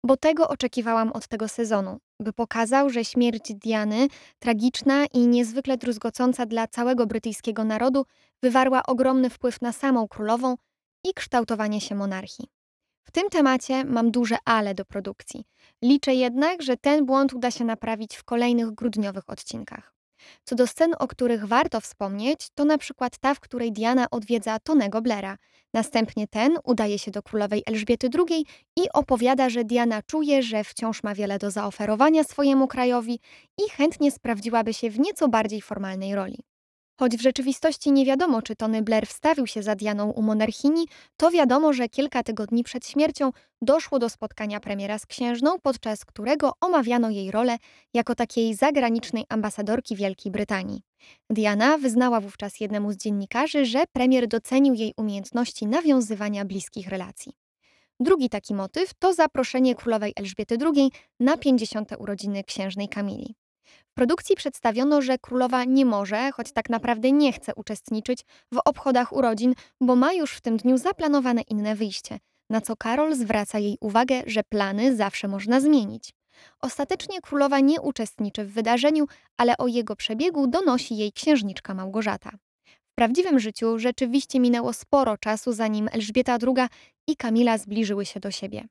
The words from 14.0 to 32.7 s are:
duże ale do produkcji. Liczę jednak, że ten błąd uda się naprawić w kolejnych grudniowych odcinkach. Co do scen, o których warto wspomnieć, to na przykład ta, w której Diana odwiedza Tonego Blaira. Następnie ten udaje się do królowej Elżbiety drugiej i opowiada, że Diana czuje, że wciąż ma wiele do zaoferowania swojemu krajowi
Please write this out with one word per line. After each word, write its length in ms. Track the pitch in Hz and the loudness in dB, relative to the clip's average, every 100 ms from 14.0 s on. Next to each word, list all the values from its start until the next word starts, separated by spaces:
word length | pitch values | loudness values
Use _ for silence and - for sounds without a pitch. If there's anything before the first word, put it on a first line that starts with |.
| 233 | 2
duże 260 | 240 226 233 - | 2 0 -2 0
ale 300 | 226 208 196 | 0 0 -6
do 100 | 196 | -8
produkcji. 600 | 202 196 196 - 247 - _ _ _ | -8 -10 -12 -16 -18 -18 _ _ _
Liczę 340 | 240 277 277 262 | 2 4 4 0
jednak, 460 | 247 247 302 349 | 0 0 0 0
że 160 | 269 247 | -4 0
ten 280 | 285 302 262 | 2 2 2
błąd 280 | 269 277 | 2 2
uda 180 | 254 247 | 0 -4
się 140 | - 233 | -2 -4
naprawić 500 | 226 - 220 220 - | -4 -6 -6 -8 -14
w 80 | |
kolejnych 480 | - 233 240 240 226 | -6 -2 2 0 -2
grudniowych 580 | 214 233 208 202 196 - | -4 -4 -2 -4 -6 -12
odcinkach. 680 | - - 226 214 - - _ _ _ - - | -16 -12 -14 -14 -18 -20 _ _ _ -20 -20
Co 120 | - 240 | -8 0
do 120 | 247 | 0
scen, 280 | - 330 330 | 2 2 2
o 80 | 262 | -4
których 380 | - 247 233 202 | -2 -2 0 0
warto 360 | 233 330 226 | 0 2 -4
wspomnieć, 680 | - - 196 202 233 311 - - | -8 -10 -8 -4 -2 -4 -6 0
to 100 | 294 | 2
na 120 | 302 | 2
przykład 400 | - 269 247 - | -2 -6 -8 -2
ta, 160 | 262 | -2
w 60 | 277 | -2
której 320 | - 247 233 | -6 -6 -6
Diana 360 | 214 226 254 247 | -2 2 2 0
odwiedza 480 | 240 208 233 220 220 | -4 -2 -2 -2 -6
Tonego 420 | - 311 202 214 | 2 2 2 -2
Blaira. 360 | 233 208 196 202 _ _ _ | -2 -2 -6 -12 _ _ _
Następnie 540 | 226 220 233 220 - 208 | -2 0 0 0 -2 -4
ten 300 | 214 247 330 | 2 2 2
udaje 360 | - 233 214 202 | 2 0 2 -2
się 120 | - | -6
do 120 | 208 | -10
królowej 400 | - 220 202 208 208 | -6 -2 0 -2 -2
Elżbiety 440 | 214 214 233 254 | -4 0 0 2
drugiej 360 | 285 339 330 302 - _ - | 0 0 0 -2 -10 _ -2
i 140 | 370 | 0
opowiada, 560 | - 285 247 247 269 254 | 0 0 2 2 2 2
że 140 | 233 | 0
Diana 380 | 220 240 233 214 | 0 2 2 -2
czuje, 420 | - 311 294 277 | -4 -2 2 2
że 200 | 233 220 | 2 -4
wciąż 400 | 208 - 226 220 | -4 -6 -6 -4
ma 120 | 214 202 | -6 -4
wiele 220 | 202 196 | -4 -2
do 140 | 202 | -4
zaoferowania 720 | 196 202 - 208 214 285 320 | -4 -6 -4 -2 4 4 4
swojemu 440 | 302 - 277 269 | 2 2 4 4
krajowi 520 | 269 | 2